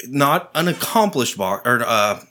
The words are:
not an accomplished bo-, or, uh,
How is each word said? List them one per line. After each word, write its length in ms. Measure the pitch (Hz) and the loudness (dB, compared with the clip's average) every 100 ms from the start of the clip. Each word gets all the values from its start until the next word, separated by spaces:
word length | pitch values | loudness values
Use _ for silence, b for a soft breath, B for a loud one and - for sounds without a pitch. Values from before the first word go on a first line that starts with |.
| 120 | -6
not 440 | 139 143 165 - | 0 2 0 -2
an 140 | 151 175 | -2 -2
accomplished 720 | - - 233 208 143 117 - | -2 0 2 2 2 -2 -2
bo-, 220 | 92 98 120 | -4 -2 0
or, 180 | 123 | 2
uh, 360 | 117 113 104 101 - | 2 2 2 -2 -8